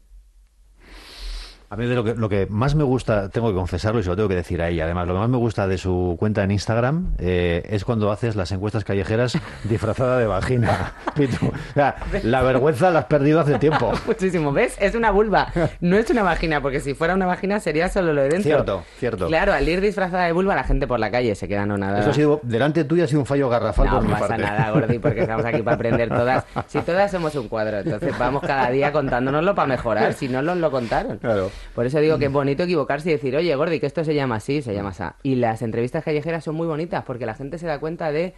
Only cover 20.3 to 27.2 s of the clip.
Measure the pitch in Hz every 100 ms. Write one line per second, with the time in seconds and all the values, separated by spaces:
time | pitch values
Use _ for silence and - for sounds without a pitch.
20.3 | 170 196 160 127 135 135 120 110 120 123
21.3 | 98 87 101 101 101 98 101 104 139 147
22.3 | 147 123 113 143 156 143 170 147 147 123
23.3 | 139 135 117 107 - 101 101 107 104 104
24.3 | 110 101 104 110 107 110 113 147 107 147
25.3 | 110 117 123 107 117 117 120 117 123 120
26.3 | 117 - - - 147 - 180 202 185